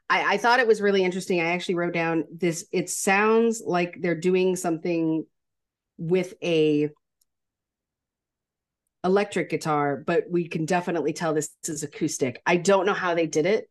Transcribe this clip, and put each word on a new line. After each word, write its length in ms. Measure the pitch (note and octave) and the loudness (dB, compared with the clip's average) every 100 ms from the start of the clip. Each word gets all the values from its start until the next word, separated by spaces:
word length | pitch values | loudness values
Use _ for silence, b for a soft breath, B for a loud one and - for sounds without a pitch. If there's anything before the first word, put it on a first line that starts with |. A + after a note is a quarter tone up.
| B | B
I, 260 | F#3 D3+ | 0 2
I 40 | G3+ | 2
thought 220 | A#3+ B3 | 4 4
it 80 | A#3 | 4
was 140 | G#3 | 4
really 220 | G3+ G3 | 2 2
interesting. 360 | F#3 F#3 F3+ F3+ | 2 -2 -2 0
I 140 | E3 | 0
actually 220 | F3 - E3+ | -2 -2 -2
wrote 180 | E3+ | -2
down 320 | E3+ E3 E3 - E3+ | -2 -2 -2 -4 -4
this, 320 | F3 E3 - | -2 -2 -4
"It 180 | F3+ F3 | -4 -4
sounds 720 | - - G3 G#3+ A3+ A#3 A3+ - | -2 0 2 4 4 4 0 -2
like 300 | F3 F3 C#3+ | -2 -2 -4
they're 140 | F3 | -4
doing 420 | D#3+ F3+ F#3 F#3 F3 | 0 2 2 2 0
something 680 | F3+ D#3+ F3+ E3+ D#3+ D#3+ - _ _ _ _ _ _ - | -2 -2 -2 -2 0 -2 -4 _ _ _ _ _ _ -10
with 360 | D#3+ F#3 F3+ - | -2 0 -2 -6
a 460 | F3 E3 D3+ D3 D3+ - _ _ _ _ _ _ _ _ _ _ _ _ _ _ _ _ _ _ _ _ | -2 2 4 2 0 -4 _ _ _ _ _ _ _ _ _ _ _ _ _ _ _ _ _ _ _ _
electric 460 | F3+ G3 G#3 F#3+ - | 0 2 2 -2 -4
guitar, 540 | D3+ E3 D3+ C#3+ C#3 - | -4 -2 0 0 -2 -2
but 200 | E3+ - | -2 0
we 200 | F3 E3 | -2 -2
can 160 | F3 D#3+ | -4 -2
definitely 480 | F3+ F3 E3+ C#3+ | -2 -2 -2 -2
tell 200 | D#3 E3 | -2 -2
this 160 | A#3 - - | -2 -4 -8
is 200 | - D3 | -10 -8
acoustic." 580 | D3 - D#3 - C3 B2 - | -10 -6 -6 -2 -4 -4 0
I 120 | F3 | 0
don't 280 | E3 G3 F#3 | 4 4 2
know 80 | |
how 220 | F#3 F#3 E3+ | 0 -2 -2
they 100 | D#3+ | 0
did 200 | D#3 D#3 | 0 0
it. 240 | A3 - | 0 -2